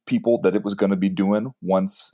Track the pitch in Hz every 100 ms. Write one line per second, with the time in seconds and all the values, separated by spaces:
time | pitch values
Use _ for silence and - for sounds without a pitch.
0 | - 120 117 120 - 101 104 101 98 98
1 | 98 92 98 104 123 - 87 95 98 -
2 | -